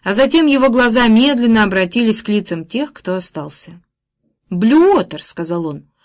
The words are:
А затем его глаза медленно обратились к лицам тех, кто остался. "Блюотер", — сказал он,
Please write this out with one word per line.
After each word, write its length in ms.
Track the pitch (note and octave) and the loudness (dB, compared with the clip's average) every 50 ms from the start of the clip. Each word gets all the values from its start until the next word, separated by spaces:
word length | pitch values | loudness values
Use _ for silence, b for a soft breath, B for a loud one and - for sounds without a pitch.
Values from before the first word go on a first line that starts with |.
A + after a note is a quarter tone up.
А 120 | _ F#3 G3+ | _ -4 0
затем 320 | A3 C4+ C4+ C#4 E4 D#4+ | 0 0 2 2 2 2
его 240 | D4 C#4 C4+ C4 C4+ | 2 2 2 2 2
глаза 360 | A3+ B3+ B3 A#3+ A3 B3+ B3 A#3 | 2 2 2 2 2 2 4 4
медленно 560 | A3 A3 B3+ C#4+ C#4+ A#3+ A#3+ A#3 A3+ A3 G#3 | 4 4 4 2 0 0 2 2 2 2 2
обратились 580 | G3 F#3 F#3+ F#3 F3+ - A#3 A#3+ A3 G#3+ A3 | 0 0 -2 -2 -2 -2 -2 0 0 -2 -2
к 60 | - - | -4 -2
лицам 360 | G#3 G#3 G3+ - F3 E3 D#3+ | -4 -2 -2 -4 -10 -10 -10
тех, 280 | _ - A#3+ D4 D4 | _ -8 -8 -8 -8
кто 220 | _ - _ F#3 F#3 | _ -14 _ -8 -6
остался. 680 | F#3 F3+ - _ D#3 D3 D3+ - - - E3+ E3+ F3 _ _ _ _ _ _ _ _ _ _ _ _ _ _ | -6 -8 -10 _ -12 -12 -12 -14 -16 -16 -18 -20 -20 _ _ _ _ _ _ _ _ _ _ _ _ _ _
"Блюотер", — 760 | F#3 F3 G#3+ A3 C#4 D#4+ F4 F#4+ G4+ D4 - - - D3 - | -4 0 2 4 4 4 4 4 2 2 -2 -4 -10 -14 -14
сказал 420 | - - - E3+ D#3 F3 E3+ E3 | -14 -10 -10 -8 -6 -6 -6 -6
он, 220 | D#3 C#3+ - - _ _ _ | -6 -10 -12 -16 _ _ _